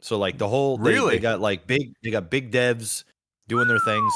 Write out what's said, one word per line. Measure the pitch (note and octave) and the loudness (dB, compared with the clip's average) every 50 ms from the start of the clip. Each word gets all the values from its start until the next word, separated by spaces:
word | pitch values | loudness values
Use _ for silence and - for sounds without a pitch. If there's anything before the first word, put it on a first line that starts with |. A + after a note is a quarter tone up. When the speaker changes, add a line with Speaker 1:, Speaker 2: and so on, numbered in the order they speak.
Speaker 1:
So, | - - A2+ | -8 -4 -2
like, | G#2 G2 F#2 - - | 0 0 0 -2 -2
the | G#2+ G2+ | -2 0
whole, | A#2 C#3 C#3 C#3 C3 A2+ | 2 2 2 0 0 0
they, | G#2+ A#2 A2+ | 2 2 2
Speaker 2:
Really? | C4+ B3 E3 A#2+ | 4 2 2 2
Speaker 1:
they | A2 | 2
got, | G#2+ A2+ A2 F2+ | 0 0 0 0
like, | G#2 G#2 G2 F2 - | 0 0 -2 -2 -2
big, | - B2+ C#3+ C#3 A2+ - _ - | -2 -2 -2 -2 -4 -10 _ -6
they | A2+ | -4
got | A2 G#2+ F2+ E2 | -4 -4 -2 -2
big | B2+ C#3 B2+ A#2 | -4 -4 -2 -2
devs | G#2+ B2+ B2 B2 A#2+ A#2 A2+ G#2 - - - _ _ _ _ _ _ _ _ - | 0 2 2 2 0 0 -4 -6 -8 -8 -10 _ _ _ _ _ _ _ _ -4
doing | A#2+ A#2+ - - | -2 0 2 2
their | - - | 2 2
thing. | C6+ A2+ G#2+ A2 G#2+ G#2+ A#5 | 2 0 0 0 0 0 0